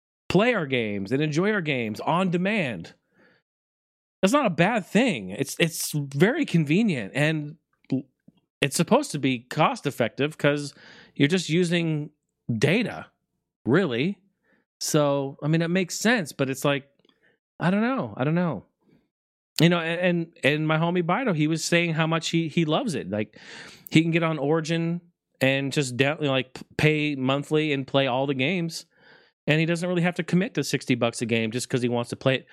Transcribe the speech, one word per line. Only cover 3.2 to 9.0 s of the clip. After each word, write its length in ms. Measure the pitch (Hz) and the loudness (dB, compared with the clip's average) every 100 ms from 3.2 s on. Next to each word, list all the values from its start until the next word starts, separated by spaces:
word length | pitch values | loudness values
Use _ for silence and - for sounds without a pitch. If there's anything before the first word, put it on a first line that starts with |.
| _ _ _ _ _ _ _ _ _ _ | _ _ _ _ _ _ _ _ _ _
That's 100 | 190 | 2
not 140 | 285 233 | 4 2
a 60 | |
bad 340 | 160 180 240 - | 2 2 2 0
thing. 460 | 196 254 131 92 | 2 2 0 -6
It's, 240 | 101 135 - | -6 -6 0
it's 340 | 165 - - | 0 0 -6
very 540 | 147 139 139 196 320 - | -4 -6 2 2 4 0
convenient, 680 | 165 143 175 226 135 95 123 | 0 2 2 2 0 -4 -2
and 400 | 151 156 147 - _ _ - 131 - _ _ _ _ _ | 0 0 -6 -12 _ _ -6 -4 -4 _ _ _ _ _
it's 140 | 139 - | -2 0
supposed 340 | 165 254 | 2 2